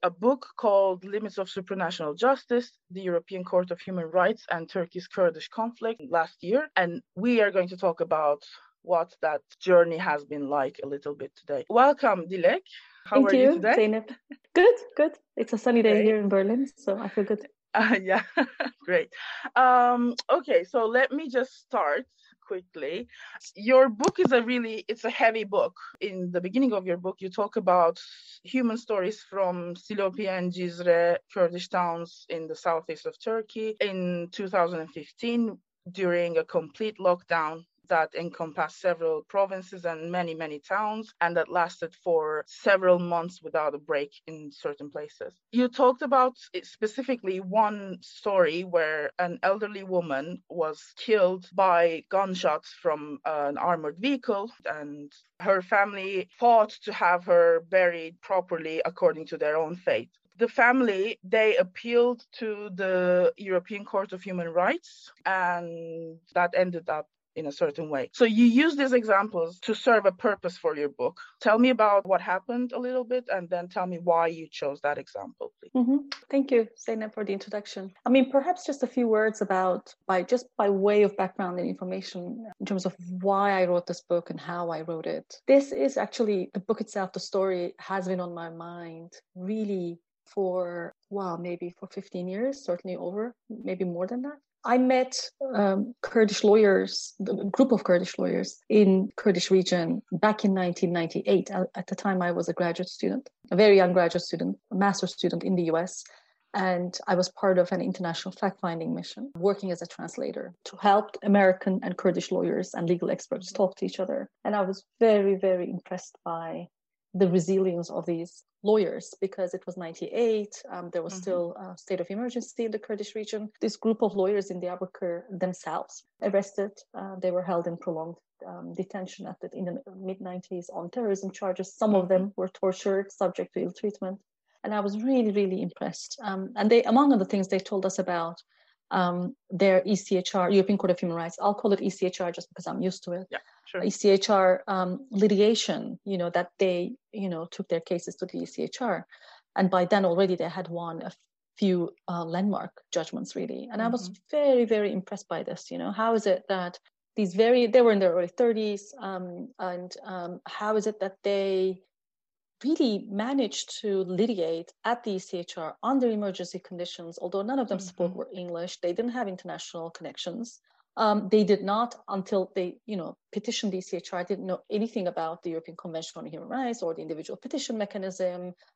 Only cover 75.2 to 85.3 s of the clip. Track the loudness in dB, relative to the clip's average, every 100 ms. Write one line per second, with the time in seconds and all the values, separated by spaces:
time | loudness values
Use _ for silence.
75.2 | -14 -12 -16 _ -4 0 2 2 -2 -14
76.2 | _ -2 2 2 0 _ -8 -6 -6 -6
77.2 | -6 -6 -6 -10 -10 -12 -14 -8 4 4
78.2 | 6 2 0 -4 -4 -4 -2 0 2 4
79.2 | 2 0 -2 0 0 -2 -6 -16 -2 -2
80.2 | 0 -2 -2 0 2 4 4 6 4 2
81.2 | -4 -4 -6 -4 -6 -6 -8 -8 -8 -10
82.2 | -10 -12 -14 -12 -4 -2 -2 -6 -10 -4
83.2 | 0 2 2 2 2 0 -2 -10 _ -2
84.2 | -2 -10 -8 -6 -6 -6 -6 -8 -6 -8
85.2 | -10